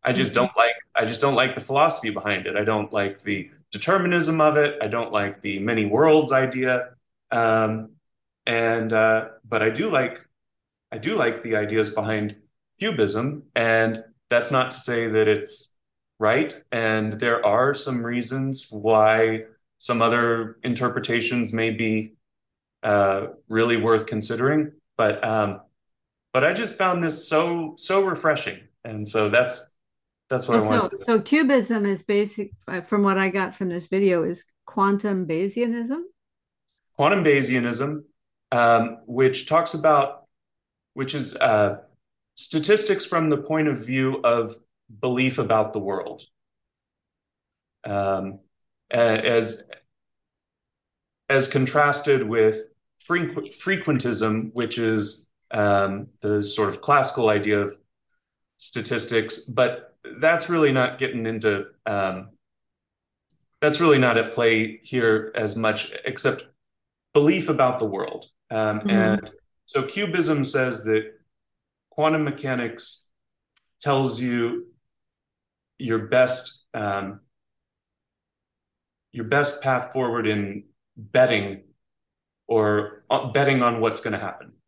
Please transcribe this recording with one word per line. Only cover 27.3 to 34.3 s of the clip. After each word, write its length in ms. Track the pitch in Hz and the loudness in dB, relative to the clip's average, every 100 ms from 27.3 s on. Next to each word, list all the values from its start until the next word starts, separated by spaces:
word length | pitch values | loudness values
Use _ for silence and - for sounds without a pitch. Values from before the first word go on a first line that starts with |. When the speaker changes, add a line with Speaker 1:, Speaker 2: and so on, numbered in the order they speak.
| 156 170 170 160 156 | 0 0 -2 -6 -6
Speaker 1:
so 260 | - 190 | 0 2
refreshing, 560 | 196 165 160 151 - - - _ | 2 0 0 0 -4 -10 -18 _
and 240 | 117 107 104 | -12 -10 -4
so 220 | 113 107 | 0 2
that's, 460 | 113 127 - - _ _ _ _ _ _ | 4 2 -2 -12 _ _ _ _ _ _
that's 160 | 127 - | -4 2
what 100 | 226 | 2
I 40 | |
Speaker 2:
Well, 80 | 107 | 4
Speaker 1:
wanted 280 | 107 185 196 | 2 0 -6
Speaker 2:
so, 0 | |
Speaker 1:
to 220 | - 220 | 0 0
Speaker 2:
so 20 | |
cubism 640 | 208 302 277 277 - 226 202 | 2 2 4 2 2 -2 0
is 160 | 190 | -4
basic, 480 | - 202 208 214 202 - - | -2 0 0 -4 -12 -12 -10
uh, 140 | 180 | -10
from 220 | 175 208 | -2 2
what 160 | 196 190 | 2 2
I 100 | 190 | 0
got 240 | 190 185 | 0 -4
from 160 | - 190 | -4 -6
this 160 | 175 165 | -6 -4
video, 380 | 190 196 175 | 0 2 2
is 220 | 165 | 0